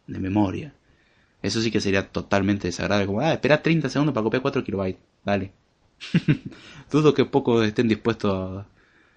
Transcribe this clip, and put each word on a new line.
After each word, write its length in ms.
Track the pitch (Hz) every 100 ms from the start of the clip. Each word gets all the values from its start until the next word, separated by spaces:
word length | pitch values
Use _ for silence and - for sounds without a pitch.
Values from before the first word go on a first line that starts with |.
| -
de 120 | 92
memoria. 540 | 92 104 98 95 143 - _ _ _ _ _ _ 101
Eso 160 | 113
sí 80 | 113
que 100 | 107
sería 320 | 101 98 92
totalmente 560 | 95 - 101 98 101 90
desagradable, 380 | 85 90 101 98
como, 160 | 101
ah, 120 | 160
espera 280 | 131 127 151
treinta 260 | 156 165 143
segundos 280 | 143 147 131
para 80 |
copiar 180 | 110 127
cuatro 220 | 135 135
kilobytes, 360 | - 98 95 92 _ _
dale. 280 | - 101 98 - _ _ _ _
<laughs> 880 | - 170 - 143 - - - - -
Dudo 220 | 147 151
que 120 | 139 113
pocos 380 | 139 127 117 107
estén 200 | 107 120
dispuestos 460 | 107 117 110 104
a, 320 | 95 92 95 98 _ _ _ _